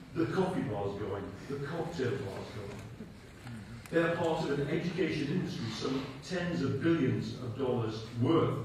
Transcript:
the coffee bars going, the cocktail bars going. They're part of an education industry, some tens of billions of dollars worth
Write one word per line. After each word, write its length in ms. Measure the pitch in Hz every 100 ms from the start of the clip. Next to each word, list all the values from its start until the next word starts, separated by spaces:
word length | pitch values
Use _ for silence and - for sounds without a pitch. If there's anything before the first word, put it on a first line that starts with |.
| -
the 120 | - -
coffee 360 | 160 185 135
bars 300 | 120 104 98 101
going, 240 | 101 101 92 - -
the 180 | 143 139
cocktail 440 | 165 - - 120
bars 380 | - 104 - -
going. 260 | - 98 - - - - - - - 123 113 101 117 -
They're 260 | 165 165 165
part 320 | 165 160 143
of 100 | 143
an 100 | 139
education 600 | 165 175 185 160 151 135
industry, 380 | 185 - - 113
some 300 | - 131 - - - -
tens 360 | 180 170 135
of 200 | 123 -
billions 520 | 165 165 123 110 -
of 240 | - 123 -
dollars 460 | 127 117 110 - - 120
worth 380 | 143 160 - -